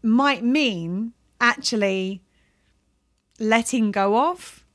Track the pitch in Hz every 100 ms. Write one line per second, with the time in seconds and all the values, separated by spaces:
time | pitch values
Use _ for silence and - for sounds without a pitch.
0 | 226 233 277 196 233 277 269 185 165 185
1 | 226 - _ _ 240 240 - 226 202 190
2 | 190 190 _ _ _ _ _ _ _ _
3 | _ _ _ _ 214 226 226 254 214 202
4 | 196 214 302 359 - - _